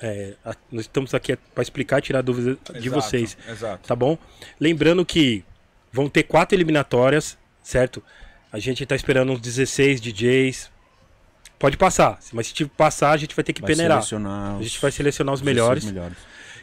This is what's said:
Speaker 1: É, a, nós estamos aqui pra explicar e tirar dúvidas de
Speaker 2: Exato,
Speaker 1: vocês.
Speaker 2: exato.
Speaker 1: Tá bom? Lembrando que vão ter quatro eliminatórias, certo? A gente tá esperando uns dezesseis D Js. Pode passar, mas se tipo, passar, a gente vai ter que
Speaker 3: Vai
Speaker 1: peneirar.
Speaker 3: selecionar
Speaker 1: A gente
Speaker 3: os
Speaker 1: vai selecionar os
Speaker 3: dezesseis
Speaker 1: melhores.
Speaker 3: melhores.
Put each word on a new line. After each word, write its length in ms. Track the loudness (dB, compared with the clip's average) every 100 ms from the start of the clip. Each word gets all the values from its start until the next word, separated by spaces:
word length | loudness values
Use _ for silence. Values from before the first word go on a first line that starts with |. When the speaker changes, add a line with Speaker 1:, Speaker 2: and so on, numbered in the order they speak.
Speaker 1:
É, 320 | -10 -8 -12 -14
a, 60 | -14 -16 _
nós 100 | -10
estamos 320 | -4 -6 -2
aqui 240 | -4 -4 -6 _
pra 80 | -6
explicar 380 | -6 -6 -2 -2
e 20 |
tirar 200 | 0 -2
dúvidas 360 | -2 -2 -2 -4 -10
de 140 | -10 -4
Speaker 2:
Exato, 120 | -2
Speaker 1:
vocês. 360 | -2 -2 -4 -8 -16
Speaker 2:
exato. 380 | -10 -10 -10 -6
Speaker 1:
Tá 80 | 0
bom? 220 | 0 0 -8 -20 -20 -2
Lembrando 460 | 0 4 4 4 2
que 380 | 2 2 2 -8 -20 _ _ _
vão 180 | -4 0
ter 140 | 0
quatro 320 | 2 2 4 2
eliminatórias, 840 | 4 2 2 4 4 2 -2 -14 _ _
certo? 400 | -4 0 0 -2 _ -20 -20 -20 _
A 80 | -8
gente 260 | -6 -6 -4
tá 100 | -4
esperando 360 | 2 2 2
uns 80 | -2
dezesseis 640 | -4 -2 -2 2 2 2
D 100 | -4
Js. 580 | -2 2 4 2 -2 -16 _ _ _ _ _ _ _ -20 0
Pode 200 | 0 4
passar, 420 | 2 4 2 2 -10
mas 140 | -8 -6
se 60 |
tipo, 220 | -4 -6 2
passar, 360 | 2 4 2
a 60 | 2
gente 160 | 0
vai 100 | -4
ter 100 | -4
que 80 | -4
Speaker 3:
Vai 80 | 0
Speaker 1:
peneirar. 280 | 2 4 2
Speaker 3:
selecionar 520 | 0 -6 -6 -6 -6 -6
Speaker 1:
A 40 |
gente 140 | -8 -2
Speaker 3:
os 60 |
Speaker 1:
vai 100 | -2
selecionar 420 | 0 -2 -2 -4
os 60 | -2
Speaker 3:
dezesseis 240 | 0 2 4
Speaker 1:
melhores. 200 | 2 -2
Speaker 3:
melhores. 320 | -8 -10 -14 -20 -20 -20 -20